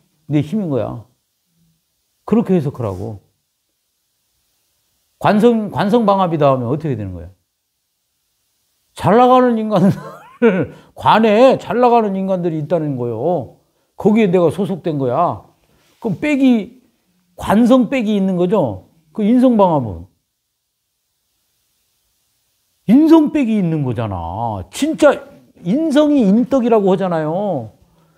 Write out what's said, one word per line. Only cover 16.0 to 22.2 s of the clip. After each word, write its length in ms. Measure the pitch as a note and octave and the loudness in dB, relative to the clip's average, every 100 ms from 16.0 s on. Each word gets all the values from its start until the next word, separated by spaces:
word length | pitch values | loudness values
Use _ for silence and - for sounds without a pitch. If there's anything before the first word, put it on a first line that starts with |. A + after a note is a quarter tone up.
그럼 180 | A3+ E3 | -8 -4
빽이, 640 | D4+ C#4 C4 A3+ F#3 - _ _ _ _ _ - | -2 2 2 2 -2 -14 _ _ _ _ _ -10
관성 540 | - G3+ A#3 C4 G#3+ | -2 2 4 4 2
빽이 240 | - G#3+ | -2 -2
있는 220 | G3+ F#3+ F3+ | -2 -2 -2
거죠? 520 | F3+ F#3+ B2+ F#2 - _ _ | 0 0 -2 -6 -14 _ _
그 80 | - | -4
인성방합은. 840 | G#3 B3 B3+ A3+ F#3 D3+ A2+ E2+ F2 _ _ _ _ _ _ _ _ _ _ _ _ _ _ _ _ _ _ _ _ _ | 2 4 4 4 2 0 -4 -8 -16 _ _ _ _ _ _ _ _ _ _ _ _ _ _ _ _ _ _ _ _ _